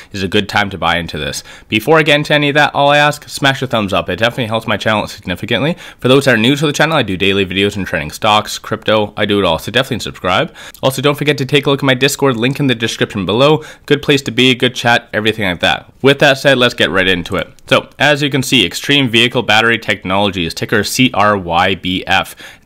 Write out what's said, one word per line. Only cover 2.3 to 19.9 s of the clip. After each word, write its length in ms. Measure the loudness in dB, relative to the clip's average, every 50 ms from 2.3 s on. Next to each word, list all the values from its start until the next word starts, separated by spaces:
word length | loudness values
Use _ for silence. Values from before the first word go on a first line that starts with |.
| 0
any 140 | 0 0 2
of 40 | 2
that, 220 | 2 2 2 2
all 160 | 2 2 4
I 60 | 4
ask, 300 | 4 4 2 0 -4 -8
smash 360 | -14 -6 -2 0 0 0 -2 -2
a 20 |
thumbs 240 | -2 -2 -2 -2 0
up. 160 | -2 -2 -2
It 120 | -2 -2 -2
definitely 260 | -2 -2 -2 -2 -4
helps 220 | -4 -4 -4 -2
my 100 | -4 -4
channel 300 | -2 0 0 0 0 -2
significantly. 680 | -4 -8 -10 -8 -8 -8 -6 -4 -4 -2 -2 -2 -2 -4 -6 -10 -18 -10
For 100 | -2 2
those 180 | 4 4 4 4
that 100 | 4 2
are 20 |
new 180 | 4 4 2 2
to 100 | 0 0
the 60 | -2 0
channel, 240 | 0 0 0 0
I 40 | 0
do 160 | -2 -2 -2
daily 260 | 0 0 0 0 0 -2
videos 320 | -2 0 0 0 0 -2
and 120 | -4 -6
trending 240 | -4 -4 -6 -6 -8
stocks, 480 | -6 -2 0 2 2 2 0 -2 -8 -12
crypto, 560 | -10 -8 -8 -4 -2 0 2 2 0 -2 -4
I 80 | -4 -2
do 140 | 0 2 2
it 60 | 2
all. 120 | 2 0
So 140 | -2 -4 -2
definitely 300 | -2 -2 -2 -2 -4 -6
subscribe. 520 | -8 -10 -10 -6 -2 0 0 0 0 -2 -6 -14 -20 -20 -8 -4 -4
Also, 180 | -2 -2 0
don't 160 | 0 -2 0
forget 220 | 0 0 -2 -2 -2
to 60 | -2
take 180 | -2 0 0 0
a 60 | 0
look 80 | 0 0
at 80 | 0
my 80 | 0 0
Discord, 420 | 2 0 0 0 0 0 0 0
link 220 | 0 -2 -2 -2 -2
in 80 | -2
the 80 | -2 -2
description 500 | -2 -4 -4 -4 -4 -4 -4 -2 -4 -4
below. 380 | -2 2 2 4 4 2 2 -2 -8 -20 -12 _
Good 160 | -2 -2 0 2
place 180 | 0 0 0
to 100 | 0 -2
be, 220 | 0 2 2 2 2
good 220 | 2 0 -2 -2
chat, 340 | 0 0 2 2 2 0 -4
everything 340 | -4 -2 -2 -2 -2 -2 -2
like 160 | -4 -2 0
that. 300 | 0 0 0 -2 -4 -12 -6 _ 2
With 160 | 2 4 4
that 180 | 4 4 4
said, 220 | 2 2 2 2 4
let's 160 | 2 2 2
get 160 | 0 0 0
right 160 | 2 2 2
into 280 | 2 0 0 -2 -4 -4
it. 120 | -6 -6 -6 -12 -18 -4
So, 220 | 0 0 0 0 -2 -4 0
as 220 | 0 0 2 0
you 80 | -2 -2
can 140 | -2 -2 0
see, 220 | 2 2 2 2
Extreme 420 | 0 -2 -4 -2 0 2 2 2
Vehicle 360 | 2 2 2 2 2 2 0 0
Battery 360 | 2 4 4 4 4 2 0
Technologies, 760 | 0 -4